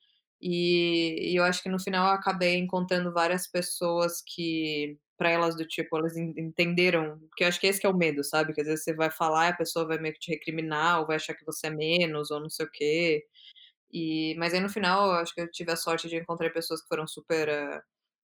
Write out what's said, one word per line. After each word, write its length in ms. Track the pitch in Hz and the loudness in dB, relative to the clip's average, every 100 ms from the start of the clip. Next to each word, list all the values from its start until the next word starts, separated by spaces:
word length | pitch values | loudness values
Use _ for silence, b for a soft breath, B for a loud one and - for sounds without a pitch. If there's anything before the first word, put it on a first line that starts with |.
| _ _ _ _ | _ _ _ _
e, 920 | 180 175 175 175 170 170 165 160 - | -2 0 4 4 4 4 2 0 0
e 40 | 175 | 4
eu 80 | |
acho 180 | 175 185 | 4 2
que 60 | 190 | -2
no 100 | 185 | -4
final 260 | 190 190 190 | 0 2 4
eu 40 | |
acabei 420 | 196 196 185 180 180 | 4 0 2 2 2
encontrando 560 | 180 185 180 180 175 | 0 -2 0 0 2
várias 340 | 170 170 180 - | 2 2 2 -2
pessoas 720 | 180 175 - 175 170 170 170 - | -4 -4 -2 0 2 0 -2 -10
que, 680 | - 170 160 156 151 147 147 _ - | -6 -2 -2 -2 -2 -4 -6 _ -2
pra 120 | 170 | 2
elas 240 | 170 170 160 | 4 2 0
do 100 | 160 | -4
tipo, 300 | - 160 160 | -6 -2 -2
elas 180 | 165 165 | -2 -2
en-, 160 | 165 165 | -6 -6
entenderam, 800 | 165 160 175 175 180 170 156 156 - | -4 -2 0 4 4 4 0 -6 -10
porque 160 | - | 0
eu 40 | 175 | 0
acho 120 | 180 | 2
que 60 | 190 | 0
esse 120 | 196 | 2
que 60 | 202 | 2
é 40 | |
o 60 | 185 | 4
medo, 280 | 165 143 | 2 2
sabe, 300 | 143 156 156 | 0 0 0
que 60 | 151 | 0
às 40 | 151 | -2
vezes 180 | 156 | -2
você 100 | - | -2
vai 160 | 156 156 | 0 -2
falar 380 | - 160 160 170 | 0 2 4 2
e 20 | |
a 40 | 175 | 2
pessoa 300 | 165 170 160 | -2 -2 -2
vai 120 | 160 | -2
meio 160 | 156 | -4
que 60 | 151 | -6
te 100 | - | -6
recriminar, 680 | 156 - 160 160 151 165 170 | -6 -6 -6 -2 0 2 2
ou 60 | 151 | 0
vai 100 | 156 | -2
achar 180 | - | -4
que 100 | 156 | -8
você 220 | - 156 156 | -10 -6 -6
é 40 | |
menos, 600 | 151 156 175 170 151 147 | -2 2 2 2 0 -4
ou 100 | 147 | -6
não 80 | 156 | -6
sei 140 | - 156 | -6 -8
o 40 | |
quê. 500 | - 147 160 170 151 - B B B B _ _ | -2 0 2 2 0 -2 B B B B _ _
E, 420 | - 160 156 156 160 | -8 -4 -2 -2 -2
mas 160 | 170 | 0
aí 60 | 180 | 0
no 80 | 196 | -2
final 380 | 208 185 190 202 | 0 2 4 4
eu 40 | |
acho 200 | 175 170 | 2 0
que 60 | - | -6
eu 100 | 170 | -8
tive 220 | - 170 | -6 -4
a 40 | 165 | -2
sorte 320 | - 165 165 | -2 -2 -2
de 80 | 165 | -6
encontrar 340 | 170 170 165 | -4 -4 -2
pessoas 280 | 165 165 160 | -2 -4 -6
que 60 | - | -4
foram 180 | 160 156 | -4 -4
super, 400 | - - 160 151 | -8 -2 0 0
eh, 340 | 147 143 151 - _ _ _ | -2 -4 -8 -14 _ _ _